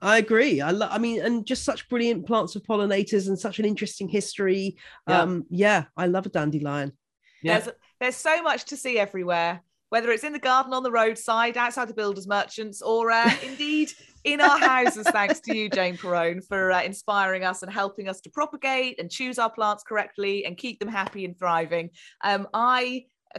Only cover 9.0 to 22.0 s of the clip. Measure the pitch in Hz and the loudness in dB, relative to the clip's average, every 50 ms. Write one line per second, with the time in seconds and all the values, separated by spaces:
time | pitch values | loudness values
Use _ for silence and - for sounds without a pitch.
9 | 196 202 202 185 180 175 175 170 170 170 180 175 - _ _ _ _ _ 220 233 | 0 0 -2 -4 -2 0 0 2 0 0 -2 -6 -12 _ _ _ _ _ -2 0
10 | 226 233 226 220 285 302 294 - - 262 254 262 262 254 262 262 262 247 233 226 | 2 2 0 0 -2 -6 -8 -4 0 2 4 4 2 2 -2 -4 -2 0 2 4
11 | 220 226 220 226 - 240 226 226 233 240 233 240 240 240 240 269 240 220 - 214 | 4 2 2 -2 -2 0 2 2 2 0 0 -2 -2 -2 -2 -4 -6 -6 -4 -4
12 | 208 202 202 196 185 196 202 202 - - - 220 220 214 202 - - 220 226 226 | -4 -4 -4 -6 -4 -2 0 0 0 -2 -6 -10 -10 -10 -10 -6 -2 0 0 2
13 | 226 226 226 226 233 226 269 - - 262 269 285 294 302 311 302 302 - - - | 2 4 4 6 6 6 4 2 -2 -8 -8 -6 -4 -2 0 0 0 -2 -4 -12
14 | - - _ - - 285 294 294 - 311 285 - 381 269 262 254 247 269 - 214 | -20 -20 _ -6 -2 -2 2 4 6 6 6 6 6 4 4 4 2 0 -2 0
15 | 208 349 - 208 202 - - - - 220 - 220 214 202 190 190 185 180 180 175 | 0 2 2 2 2 2 0 -2 -2 -4 -4 -2 -2 0 0 0 0 0 -2 -4
16 | - 185 175 175 165 170 175 185 180 - 202 190 185 185 185 180 - 190 196 - | -4 -2 0 0 0 0 -2 -4 -6 -4 -2 0 2 4 4 2 2 0 -6 -6
17 | - - 202 202 196 190 190 185 185 185 185 - 185 185 196 220 196 196 196 214 | -4 -2 0 2 2 2 0 0 -2 -2 -2 -4 -8 -8 -4 -4 -4 -4 -4 -8
18 | 196 190 190 - - 175 - 294 302 302 302 285 285 269 262 262 262 254 - - | -10 -10 -10 -10 -14 -12 -6 -4 -4 -4 -4 -6 -4 -2 0 0 -2 -4 -6 -8
19 | 170 170 - - 262 254 247 247 226 226 233 226 214 208 208 208 - - 220 208 | -10 -10 -8 -6 -6 -6 -2 -2 -2 -2 0 -2 -2 -2 -2 -4 -6 -4 -4 -4
20 | 202 - - - 196 196 202 202 - - 180 - - 247 208 - 202 220 220 196 | -4 -4 -6 -6 -4 -4 -4 -4 -6 -8 -10 -8 -10 -10 -8 -8 -10 -6 -4 -4
21 | 190 - - 202 190 180 180 - 185 175 170 165 165 156 170 170 165 175 - - | -6 -6 -6 -8 -10 -10 -8 -4 -2 0 0 0 0 -2 -4 -4 -4 -6 -12 -20